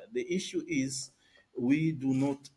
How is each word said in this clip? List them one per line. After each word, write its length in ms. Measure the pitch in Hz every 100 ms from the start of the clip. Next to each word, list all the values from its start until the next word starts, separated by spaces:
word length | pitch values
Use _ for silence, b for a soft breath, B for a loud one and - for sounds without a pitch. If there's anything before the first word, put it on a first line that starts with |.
| -
The 220 | 120 123
issue 300 | 180 - 180 -
is 440 | 156 135 135 - _ b b b -
we 340 | 120 147 160
do 220 | 156 135
not 360 | 131 139 139 -